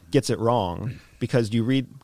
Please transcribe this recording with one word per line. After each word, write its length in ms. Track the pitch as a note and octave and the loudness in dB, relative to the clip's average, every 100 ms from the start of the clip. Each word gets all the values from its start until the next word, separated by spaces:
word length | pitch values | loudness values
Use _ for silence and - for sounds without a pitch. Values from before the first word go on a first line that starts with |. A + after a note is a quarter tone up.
| - | -2
gets 180 | C#3 C3 | 0 0
it 80 | G2 | 0
wrong 600 | A2+ A#2+ F#2 F2 G#2+ - - - | 2 2 0 -4 -8 -10 -16 -10
because 340 | B2 B2+ A2 | -2 0 2
you 100 | A#2 | 0
read 240 | A2+ C3+ B2 C#3 | 0 0 -2 -12